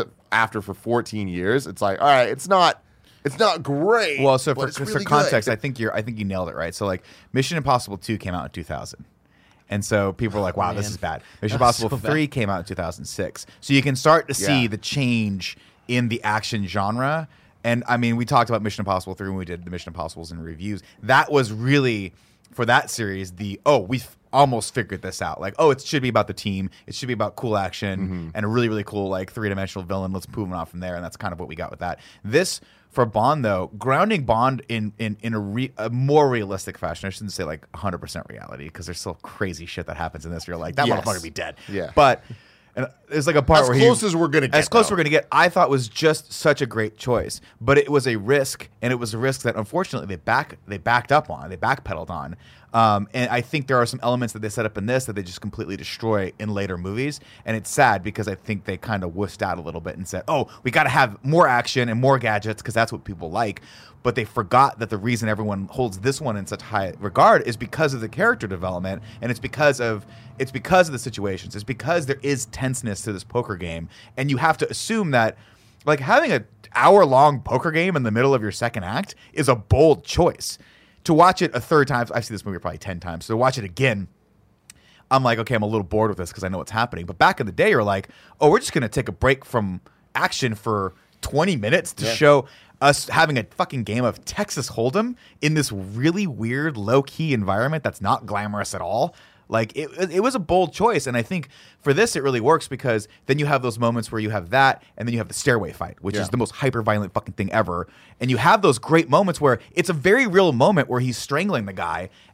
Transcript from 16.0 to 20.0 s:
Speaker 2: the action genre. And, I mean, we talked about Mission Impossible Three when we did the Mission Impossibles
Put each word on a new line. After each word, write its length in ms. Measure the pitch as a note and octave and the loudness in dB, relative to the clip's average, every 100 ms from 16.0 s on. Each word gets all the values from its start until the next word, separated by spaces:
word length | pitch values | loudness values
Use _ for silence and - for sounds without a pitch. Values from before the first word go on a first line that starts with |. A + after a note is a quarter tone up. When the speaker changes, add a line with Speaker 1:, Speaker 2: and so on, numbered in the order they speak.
| A#2+ | 0
Speaker 2:
the 120 | A#2 | -2
action 420 | G#2+ G#2+ - A2 F#2+ | -2 -2 -2 -4 -2
genre. 600 | G2+ G2 A#2 C3+ D#3+ D#3 _ _ _ | -2 -2 0 -2 -2 -6 _ _ _
And, 220 | A#2 A#2+ - | -2 0 0
I 100 | A#2+ | 0
mean, 200 | A#2 A#2 | 2 0
we 80 | |
talked 260 | A#2 C3+ A2+ | 2 2 2
about 120 | A2 | 0
Mission 180 | G#2+ - | -2 -4
Impossible 320 | G2 F#2 F#2+ | -2 -2 -4
Three 140 | F#2 G2 | -8 -6
when 80 | F#2+ | -6
we 60 | |
did 200 | F2 F2 | -8 -10
the 60 | F2 | -10
Mission 200 | F2+ F2+ | -12 -10
Impossibles 420 | E2+ | -10